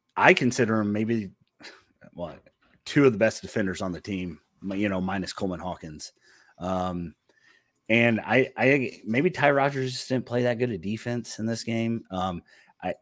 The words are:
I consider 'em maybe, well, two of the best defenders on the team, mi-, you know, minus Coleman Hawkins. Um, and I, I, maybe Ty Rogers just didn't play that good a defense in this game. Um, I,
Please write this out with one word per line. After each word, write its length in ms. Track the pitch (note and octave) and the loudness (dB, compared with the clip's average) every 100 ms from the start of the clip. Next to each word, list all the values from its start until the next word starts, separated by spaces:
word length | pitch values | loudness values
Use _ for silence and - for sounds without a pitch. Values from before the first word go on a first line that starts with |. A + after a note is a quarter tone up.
| _ - | _ 4
I 180 | B2+ | 4
consider 460 | F#3 B2 - A2 A2 | 6 2 2 0 2
'em 140 | G#2 | 0
maybe, 380 | G#2 A2 A#2 G2 _ _ _ - - _ _ - | -2 0 -2 -4 _ _ _ -20 -20 _ _ -20
well, 220 | - E2 - _ _ _ _ - | -14 -12 -14 _ _ _ _ 0
two 200 | D3 C3+ | 6 6
of 60 | |
the 60 | G2+ | 6
best 240 | A2 - | 2 2
defenders 400 | - A#2 F#2+ F2+ | -6 -2 -2 -2
on 100 | F#2+ | -6
the 80 | D#2+ | -6
team, 400 | G#2 F#2+ F2+ D2+ _ _ | -6 -6 -6 -10 _ _
mi-, 160 | F#2+ G2 | -8 -2
you 100 | G#2 | -2
know, 140 | F#2 | 0
minus 320 | F#2 G2 F2 | -2 -4 -6
Coleman 260 | - G2 E2+ | -6 -6 -6
Hawkins. 540 | F2+ E2+ E2 D2+ - _ _ _ _ - | -8 -10 -12 -14 -16 _ _ _ _ -10
Um, 560 | F2+ F#2 F#2 F2+ E2+ _ _ _ _ _ _ _ - | -4 -4 -4 -6 -8 _ _ _ _ _ _ _ 2
and 320 | A2+ A#2 G#2 | 4 4 2
I, 300 | F2+ B2 - G2+ | 2 2 2 2
I, 460 | B2+ C#3 A#2+ - G#2 | 4 4 0 -6 -2
maybe 260 | A#2+ F3 | 2 2
Ty 200 | - C#3+ | 4 4
Rogers 400 | C#3 C#3 C#3 C3 | 4 2 0 -4
just 180 | B2+ - | -6 -2
didn't 180 | B2+ - | -2 0
play 160 | B2 | 0
that 160 | B2 A#2 | 0 0
good 100 | B2 | -2
a 80 | F#2+ | -2
defense 600 | F#2+ A2 A#2+ A#2+ A2+ - | -6 -6 -4 -6 -6 -6
in 80 | A2+ | -4
this 160 | A2+ | -4
game. 400 | A2+ A2+ A2+ A2+ - | -2 -2 0 -4 -4
Um, 320 | F#2 F#2 F2 _ - _ _ | -4 -2 -4 _ -20 _ _
I, 100 | F2+ - | -8 -6